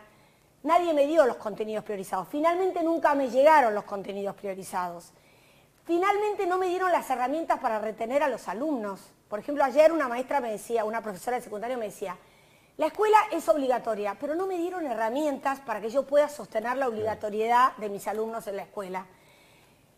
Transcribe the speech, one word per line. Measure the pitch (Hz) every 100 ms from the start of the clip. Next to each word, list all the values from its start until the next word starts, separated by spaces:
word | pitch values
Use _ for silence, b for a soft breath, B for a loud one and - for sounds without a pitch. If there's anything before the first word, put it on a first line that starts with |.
| b b b b b _
nadie | 285 349 349
me | 302 285
dio | 330 262
los | 233
contenidos | 220 196 214 214
priorizados. | 208 202 190 185 180
Finalmente | 294 320 349 370 359
nunca | 330 330 311 285
me | 262
llegaron | 240 285 311 240 208
los | -
contenidos | 202 190 202 196 185
priorizados. | 202 190 180 196 180 170 175 b b b b b b _ -
Finalmente | 339 381 403 427 403 370
no | 370
me | 370
dieron | 359 370
las | 320 -
herramientas | 247 247 302 330 302
para | 254 220
retener | 220 214 226 269
a | 294
los | 220 -
alumnos". | 190 302 269 208 190 - _ _
Por | 208
ejemplo, | 208 285
ayer | 269 247 311
una | 330 262
maestra | 233 254 285
me | 240
decía, | 208 - 233 214
una | 226
profesora | 214 180 - 247
de |
secundario | 240 208 226 254
me | 214
decía, | - 190 180 b b b b b -
"La | 311
escuela | 311 427 427 -
es | 330 -
obligatoria, | 311 269 240 233 208 208 202
pero | 277 320
no | 381
me | 359
dieron | 339 359 302
herramientas | 220 226 254 302 269 269 269
para | - 214
que | 220
yo | 254
pueda | 262 285 294
sostener | 294 214 220 233 254
la | 262
obligatoriedad | 214 214 208 214 208 220 240 262 -
de | 208
mis | 202 -
alumnos | 208 220 226 214
en | 196
la |
escuela". | 170 - 190 185 185 b b b b b b b b